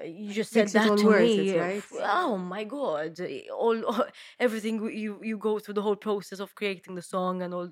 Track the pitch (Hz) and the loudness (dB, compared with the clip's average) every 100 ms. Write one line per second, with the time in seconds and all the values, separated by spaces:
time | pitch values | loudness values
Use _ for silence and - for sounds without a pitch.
0 | - 170 208 202 208 226 208 208 214 208 | -12 -10 -6 -4 2 4 4 4 4 6
1 | 208 202 233 208 190 175 175 202 190 466 | 8 8 6 4 4 2 0 -2 -6 -4
2 | - 208 349 202 180 190 220 277 254 151 | 0 2 2 -2 -4 -8 -8 -6 -4 -4
3 | 160 165 175 143 - 107 220 226 - 220 | -6 -6 -8 -8 -8 -2 0 2 0 -2
4 | - - - - 247 220 214 220 214 175 | -2 -6 -18 -2 0 0 -4 -4 -4 -6
5 | 214 202 208 220 214 214 208 208 208 202 | -6 -6 -6 -4 -2 -2 -4 -4 -2 -2
6 | - 107 175 190 196 - 202 185 - 180 | -2 -4 -6 -10 -12 -6 -6 -6 -8 -12
7 | 170 190 185 185 180 180 175 | -6 -2 -2 -2 -4 -6 -6